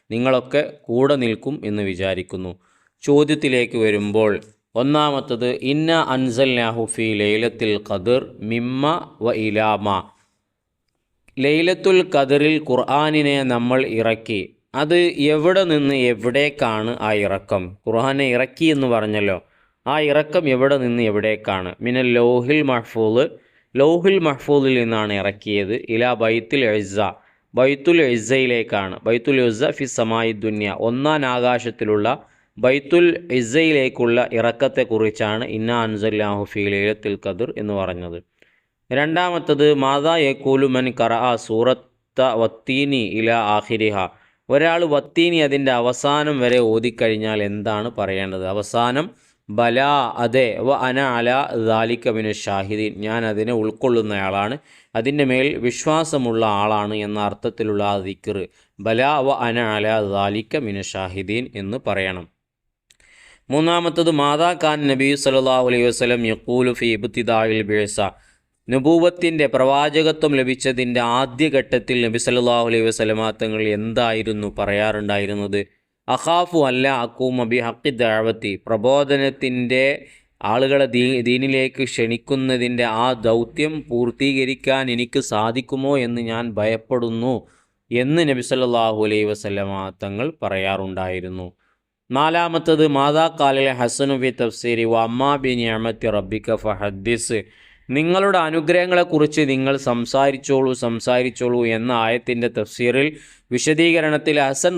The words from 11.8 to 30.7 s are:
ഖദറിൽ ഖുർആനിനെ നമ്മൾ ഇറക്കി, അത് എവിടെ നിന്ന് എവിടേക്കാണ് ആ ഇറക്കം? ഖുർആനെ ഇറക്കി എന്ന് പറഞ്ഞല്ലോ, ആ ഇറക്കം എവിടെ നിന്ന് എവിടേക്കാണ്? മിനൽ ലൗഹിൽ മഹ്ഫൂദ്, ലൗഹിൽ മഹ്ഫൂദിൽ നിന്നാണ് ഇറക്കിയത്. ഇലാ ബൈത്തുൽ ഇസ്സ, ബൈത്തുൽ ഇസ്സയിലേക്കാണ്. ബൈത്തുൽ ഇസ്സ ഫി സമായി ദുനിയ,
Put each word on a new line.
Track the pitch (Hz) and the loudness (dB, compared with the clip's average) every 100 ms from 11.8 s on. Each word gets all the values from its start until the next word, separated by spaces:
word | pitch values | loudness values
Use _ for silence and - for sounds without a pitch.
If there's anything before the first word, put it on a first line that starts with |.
| 190 185 180 143 | 4 4 4 2
ഖദറിൽ | 135 143 151 156 151 | 4 4 4 2 0
ഖുർആനിനെ | 123 123 139 156 151 143 139 131 | 0 2 2 2 2 2 2 0
നമ്മൾ | 120 120 131 131 110 | 0 2 0 0 0
ഇറക്കി, | 113 110 - 104 - _ _ 131 | 0 0 -2 -6 -6 _ _ -4
അത് | 151 175 175 143 143 | 2 4 2 2 2
എവിടെ | 151 165 185 180 | 4 4 4 4
നിന്ന് | 151 139 139 123 | 2 2 2 2
എവിടേക്കാണ് | 110 117 135 147 143 123 110 110 120 107 | 2 0 2 0 0 -2 -2 -4 -2 0
ആ | 104 98 | 0 0
ഇറക്കം? | 95 - 101 90 98 117 | -2 -2 -4 -4 -10 -2
ഖുർആനെ | 113 135 139 135 120 | 0 0 0 0 0
ഇറക്കി | 131 - 160 143 | -2 0 2 2
എന്ന് | 131 | 2
പറഞ്ഞല്ലോ, | 113 107 107 101 90 - _ _ _ 131 | 0 0 0 -2 -2 -8 _ _ _ -4
ആ | 151 151 | 0 2
ഇറക്കം | 143 151 180 151 | 2 2 0 2
എവിടെ | 127 135 143 | 2 2 2
നിന്ന് | 123 120 113 | 0 0 0
എവിടേക്കാണ്? | 104 107 107 107 95 90 - 117 | 0 0 -2 -4 -4 -6 -8 -4
മിനൽ | 127 123 120 | -2 2 2
ലൗഹിൽ | 120 123 123 151 139 | 4 2 2 0 2
മഹ്ഫൂദ്, | 123 113 113 110 117 156 - _ _ _ 123 | -2 -2 -2 2 2 0 -4 _ _ _ 2
ലൗഹിൽ | 147 170 190 190 160 | 4 4 2 2 0
മഹ്ഫൂദിൽ | 135 - 143 135 127 | -2 2 2 4 2
നിന്നാണ് | 117 113 107 101 | 2 0 0 -2
ഇറക്കിയത്. | 98 101 107 101 98 117 - 113 | -2 -4 -2 -2 -2 -4 -2 0
ഇലാ | 123 117 | 0 2
ബൈത്തുൽ | 110 117 113 139 117 | 0 0 0 0 2
ഇസ്സ, | 107 95 98 95 - _ _ _ | 0 -2 -2 -2 -4 _ _ _
ബൈത്തുൽ | 117 135 139 156 170 135 120 | 2 2 2 2 4 4 0
ഇസ്സയിലേക്കാണ്. | 107 135 127 117 107 101 95 - 107 | 0 2 2 0 -2 -4 -4 -4 -2
ബൈത്തുൽ | 120 131 135 120 | 0 2 2 2
ഇസ്സ | 110 139 - | 2 -2 -2
ഫി | 135 - | -6 -2
സമായി | 113 113 113 107 | -2 0 -2 -2
ദുനിയ, | 110 107 104 | -4 -2 -4